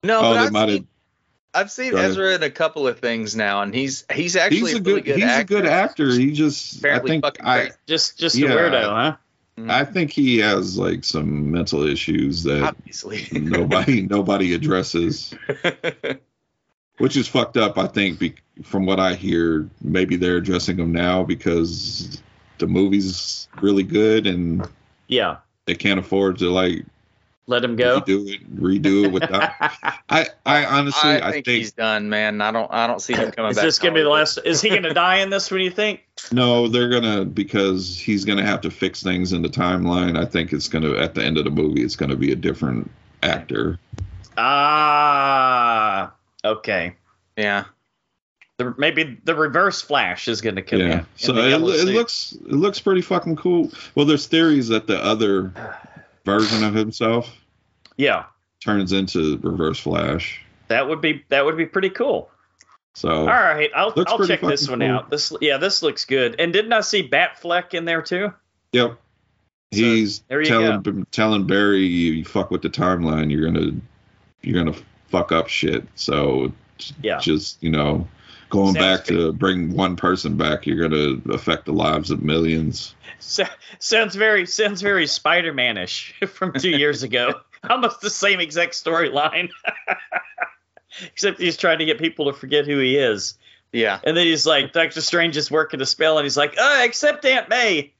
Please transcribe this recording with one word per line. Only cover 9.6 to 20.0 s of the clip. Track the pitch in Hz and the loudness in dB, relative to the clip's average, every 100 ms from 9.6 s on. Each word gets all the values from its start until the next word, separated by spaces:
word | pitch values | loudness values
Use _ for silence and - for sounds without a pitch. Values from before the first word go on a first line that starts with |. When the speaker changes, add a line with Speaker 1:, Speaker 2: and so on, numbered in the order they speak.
| 113 | -2
Speaker 2:
I | 123 | 0
think | 139 190 156 | 0 -2 -2
he | - 135 117 | 2 4 4
has, | 107 98 95 92 | 4 2 -2 -2
like, | 92 87 | -2 -2
some | - 80 78 73 73 | -2 -2 -2 -2 -2
mental | 85 78 73 76 | -2 -2 0 0
issues | 69 - 73 69 69 | -2 -2 0 0 -2
that | 82 71 | -2 0
Speaker 1:
Obviously. | 78 - - - - - - | -2 -4 -18 -16 -12 -12 -8
<laughs> | |
Speaker 2:
nobody, | - 73 - 87 196 - 120 | -6 -2 0 2 2 4 2
nobody | 95 101 92 101 92 | 2 0 2 2 2
addresses, | 85 - 92 - 85 85 73 - - - 139 | 0 0 0 0 -2 -2 -4 -10 -14 -10 -4
Speaker 1:
<laughs> | 175 - 175 - 135 131 _ _ _ _ _ _ _ - | -4 -2 -8 -6 -8 -8 _ _ _ _ _ _ _ -2
Speaker 2:
which | 131 135 | 0 2
is | 113 | 0
fucked | 127 - 127 | 0 2 2
up. | 104 - | 2 0
I | 95 | -2
think | 107 101 80 | 0 -2 0
be-, | 87 - _ - | -6 -6 _ -20
from | - 98 95 | -6 -2 2
what | 95 | 2
I | 95 92 | 2 0
hear, | 92 82 82 80 76 _ | -2 0 2 0 -4 _
maybe | - 90 | -2 0